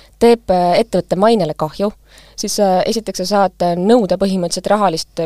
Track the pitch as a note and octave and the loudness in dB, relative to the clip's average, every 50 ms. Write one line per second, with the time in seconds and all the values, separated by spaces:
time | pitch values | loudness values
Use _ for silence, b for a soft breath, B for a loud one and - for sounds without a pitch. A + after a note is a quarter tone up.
0 | b b b _ A#3 A#3 A#3 A#3 - - F#3 F3+ F3+ F3 F3 F#3+ A#3 - - F3+ | b b b _ 4 4 4 2 0 0 0 2 2 2 2 2 0 0 -2 -4
1 | - - F3 F3+ G3+ A3+ A#3 G#3+ E3+ D3+ D3+ - D#3 D#3 - - G3 G#3+ - - | -2 -2 -2 0 2 2 2 2 0 -2 -4 -6 -8 -8 -4 -4 -6 -6 -6 -8
2 | b b b b b b b b - G3+ - - G#3 F#3+ F#3 F3+ - - A3+ A3+ | b b b b b b b b -8 -6 -2 0 2 2 2 2 0 0 -2 -4
3 | G#3 - F#3 - F3+ F3+ G#3 G3+ G3 F3+ - _ F3 F3 F3 F3 F3+ G3+ A#3+ B3+ | -6 -8 -8 -8 -6 -2 0 0 0 0 0 _ -2 -2 -2 0 2 2 4 2
4 | G#3 F3 F3+ F#3 G3 G3 F#3+ F#3 E3+ E3+ - F3+ - G3 G3+ G#3+ G3+ F3+ D#3+ D#3+ | 2 0 -2 -2 0 -2 -2 -2 -4 -4 -6 -6 -2 -2 0 0 2 0 -2 -2
5 | - - _ - E3 | -6 -10 _ -8 -6